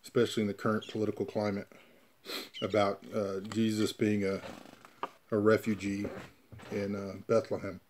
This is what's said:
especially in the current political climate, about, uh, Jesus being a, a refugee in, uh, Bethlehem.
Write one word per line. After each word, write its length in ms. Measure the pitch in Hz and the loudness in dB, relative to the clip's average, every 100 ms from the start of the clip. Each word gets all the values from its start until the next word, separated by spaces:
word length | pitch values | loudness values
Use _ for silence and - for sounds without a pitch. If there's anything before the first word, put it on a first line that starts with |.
especially 400 | - 120 113 - | 0 2 2 2
in 60 | 104 | 0
the 80 | 98 | 0
current 320 | 117 107 - | 0 0 -2
political 360 | 110 107 - | -2 -2 -2
climate, 480 | 101 110 104 98 - - - - _ _ - - - - | -4 0 0 -2 -6 -18 -20 -20 _ _ -12 -10 -10 -6
about, 400 | 113 104 101 98 - | 0 4 4 0 -6
uh, 280 | 117 98 98 | -4 -2 -4
Jesus 520 | 104 107 113 107 104 | -4 0 2 4 0
being 300 | - 107 104 | 2 2 4
a, 180 | 98 98 - - - - - - - - _ | 2 -2 -6 -14 -16 -20 -20 -10 -10 -10 _
a 80 | 110 | 4
refugee 720 | 107 107 - 98 101 101 101 - - - _ - - | 6 6 4 -2 -2 -2 -4 -8 -14 -20 _ -18 -8
in, 240 | 104 98 98 | -4 -2 -4
uh, 220 | 98 92 - | -6 -8 2
Bethlehem. 520 | 113 - 95 98 92 | 2 2 -6 -6 -10